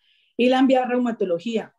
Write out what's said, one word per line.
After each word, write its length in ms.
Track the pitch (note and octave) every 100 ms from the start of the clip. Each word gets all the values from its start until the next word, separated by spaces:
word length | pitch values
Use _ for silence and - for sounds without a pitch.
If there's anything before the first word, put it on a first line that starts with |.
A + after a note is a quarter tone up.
| _ _ _ -
Y 120 | B3
la 120 | C4
envié 180 | C4+ B3+
a 80 | A#3+
reumatología. 880 | B3 A#3+ A3+ F#3+ E3+ A#3 A3 -